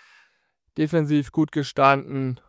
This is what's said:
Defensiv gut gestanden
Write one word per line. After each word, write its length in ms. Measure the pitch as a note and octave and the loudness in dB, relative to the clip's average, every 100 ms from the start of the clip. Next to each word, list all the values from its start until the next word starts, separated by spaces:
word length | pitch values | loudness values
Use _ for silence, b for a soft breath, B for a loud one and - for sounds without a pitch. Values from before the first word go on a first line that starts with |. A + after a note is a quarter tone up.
| b b b b b b _ - | b b b b b b _ -4
Defensiv 540 | D3+ E3 D3 D3 B2+ | 0 0 2 0 0
gut 220 | - D3+ | -2 -2
gestanden 840 | D3+ C#3 - C#3 C#3 C3+ C#3 C3 B2+ | -2 -4 2 4 4 -2 -6 -4 -6